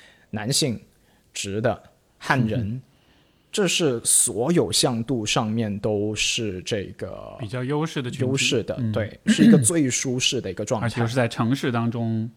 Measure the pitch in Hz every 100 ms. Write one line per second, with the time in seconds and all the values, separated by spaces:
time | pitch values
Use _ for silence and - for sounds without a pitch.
0 | - - - - 107 135 147 101 - _
1 | _ _ _ - 101 104 117 98 - _
2 | _ _ - 143 110 113 104 127 - _
3 | _ _ _ _ _ - 180 - 160 117
4 | - - - 101 135 175 101 - 147 117
5 | 113 127 107 143 110 113 110 101 110 104
6 | 104 107 - - 110 92 82 107 92 101
7 | 98 98 - - 104 123 127 147 160 151
8 | 123 - 131 135 - 127 92 - 113 110
9 | 104 - - 226 285 185 113 170 135 -
10 | 139 123 - 127 95 90 107 117 117 117
11 | 117 131 113 - 113 135 143 117 117 117
12 | 113 110 113